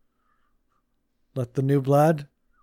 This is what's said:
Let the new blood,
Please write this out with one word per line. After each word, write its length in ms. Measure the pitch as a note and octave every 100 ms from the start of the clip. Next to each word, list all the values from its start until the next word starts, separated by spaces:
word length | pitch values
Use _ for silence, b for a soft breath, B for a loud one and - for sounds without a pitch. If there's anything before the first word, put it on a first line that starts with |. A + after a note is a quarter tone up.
| _ _ _ _ _ _ _ _ _ _ _ _ _ C3+
Let 180 | A#2+
the 80 | -
new 180 | C3+ C#3+
blood, 460 | C3 C#3+ D#3 D#3 C#3+ _ _ _